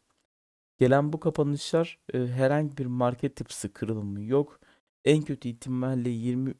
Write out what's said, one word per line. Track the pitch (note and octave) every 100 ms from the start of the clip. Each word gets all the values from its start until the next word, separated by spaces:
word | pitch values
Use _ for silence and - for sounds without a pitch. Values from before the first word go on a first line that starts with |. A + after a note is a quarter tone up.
| _ _ _ _ _ _ _ _
Gelen | B2+ C3+ D3
bu | D#3
kapanışlar, | E3 D3+ C#3+ C#3+ - E3 E3 - -
e, | B2+
herhangi | B2 B2+ C3+ D3 D3+ C#3
bir | B2+
market | B2 B2 B2 C#3 -
yapısı | - - G2
kırılımı | - G#2+ A2 G2+ G2+
yok. | G#2+ C3+ D3 - _ _ _ _ C3+
En | D#3
kötü | D3 C#3 A#2+
ihtimalle | A#2 C3 B2+ B2+ C3 A#2+
yirmi | A#2 A#2+ B2 C3 -